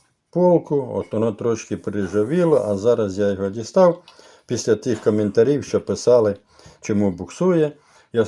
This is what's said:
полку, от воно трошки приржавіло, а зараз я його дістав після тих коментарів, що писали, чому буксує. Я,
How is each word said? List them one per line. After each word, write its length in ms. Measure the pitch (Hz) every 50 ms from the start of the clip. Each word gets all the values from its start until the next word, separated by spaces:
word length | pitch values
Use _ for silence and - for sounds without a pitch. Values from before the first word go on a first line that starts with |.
| _ _ _ _ _ _
полку, 600 | _ 170 180 180 175 160 165 - 151 143 131 117 107
от 180 | 98 90 - -
воно 200 | 107 110 117 107
трошки 440 | - 110 117 113 107 - - 107
приржавіло, 800 | 98 - 107 98 104 98 87 92 104 107 120 156 180 175 165 151
а 200 | 123 101 104 104
зараз 420 | 95 101 120 120 113 107 98 92 101
я 120 | 101 101
його 200 | 98 95 98 98
дістав 520 | 95 117 113 - - 190 185 175 170 175 - - - - - - - _ _
після 280 | _ 120 107 - 123 110
тих 260 | 104 - 131 110 -
коментарів, 640 | - 120 104 107 107 104 101 117 113 127 147 135 110
що 160 | - - 101
писали, 560 | - - 98 - - 120 123 123 110 104 101 - _ _ _ _ _ - - _
чому 300 | - - 107 101 104 101
буксує. 600 | 87 85 90 - - - 175 185 180 165 151 147 147 - _ _ _ _ _ _ -
Я, 140 | 117 107